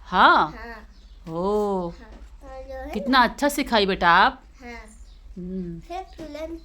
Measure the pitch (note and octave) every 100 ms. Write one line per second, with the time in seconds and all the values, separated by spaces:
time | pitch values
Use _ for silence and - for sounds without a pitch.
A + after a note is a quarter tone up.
0 | - F#3 C4 D#4+ D#3+ G#3+ A#3 A3 - -
1 | - - - E3 F#3 G#3 G#3 F#3+ F3 E3+
2 | G#3+ - - - C#4 - C4+ C4 C4+ D4+
3 | - C4 A#3 - C#4+ C#4+ C4 A3+ G3 F#3
4 | F3 E3+ A3+ C4 - - A#3+ A#3 G#3+ A3
5 | - - - - F3+ F#3+ F3 E3+ - F4+
6 | F#4 E4 D#4 D4 D#4+ E4